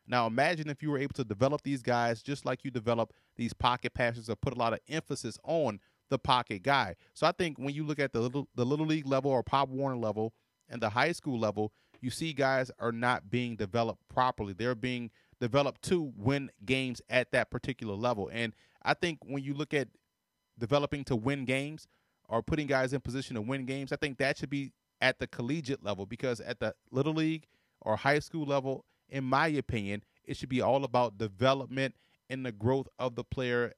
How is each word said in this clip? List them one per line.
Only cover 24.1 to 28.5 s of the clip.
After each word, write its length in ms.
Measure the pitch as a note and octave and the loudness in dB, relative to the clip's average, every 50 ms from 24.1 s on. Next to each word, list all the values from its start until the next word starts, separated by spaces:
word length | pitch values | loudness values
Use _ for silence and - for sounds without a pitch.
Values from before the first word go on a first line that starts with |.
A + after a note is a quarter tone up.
| C3 - | 0 0
that 220 | C3+ C3+ D3+ - | 0 0 0 0
should 100 | - C#3+ | -4 -4
be 220 | C#3+ C#3 C#3 C3 - _ _ _ _ - | -4 -4 -4 -6 -10 _ _ _ _ 0
at 180 | - C3 C3 - | 2 2 2 2
the 80 | C3 A#2+ | -2 -8
collegiate 560 | - - B2 A#2+ C#3+ E3+ D3 A#2+ C#3 - - | -6 -4 -4 -2 -2 -2 -2 -4 -4 -4 -2
level, 220 | G2+ G2+ F#2 G2+ | -4 -4 -4 -4
because 340 | F#2+ A#2+ A#2 - C3 A#2+ A2+ | -8 -6 -4 -2 -2 -2 -2
at 200 | - - A#2+ - | -4 -8 -6 -4
the 120 | A#2 A2 - _ _ _ | -4 -4 -4 _ _ _
Little 240 | B2 C3 C3+ D3+ D#3 | -2 0 0 2 2
League 340 | D#3 D#3+ D#3+ D#3+ D#3+ - _ _ _ _ _ _ - | 2 2 0 0 -2 -6 _ _ _ _ _ _ -6
or 160 | - - A2 G#2+ | -2 0 0 2
high 220 | - C#3 D3 D3 | 4 4 4 2
school 260 | - - - E3 D3+ | 2 -2 -6 -4 -2
level, 400 | C#3+ | 0